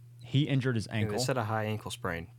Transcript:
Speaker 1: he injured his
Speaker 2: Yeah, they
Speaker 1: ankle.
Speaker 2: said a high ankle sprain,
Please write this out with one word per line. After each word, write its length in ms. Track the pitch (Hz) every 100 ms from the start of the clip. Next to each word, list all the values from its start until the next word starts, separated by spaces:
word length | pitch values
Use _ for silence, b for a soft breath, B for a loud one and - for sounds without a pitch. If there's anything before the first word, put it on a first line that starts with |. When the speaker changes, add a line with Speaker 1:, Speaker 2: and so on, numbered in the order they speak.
| - - -
Speaker 1:
he 160 | 135
injured 320 | 147 135 131 113
his 120 | -
Speaker 2:
Yeah, 60 |
they 60 | 110
Speaker 1:
ankle. 160 | 107 104
Speaker 2:
said 180 | 127 131
a 80 | 107
high 180 | 110 107
ankle 240 | 107 92
sprain, 380 | - 95 85 85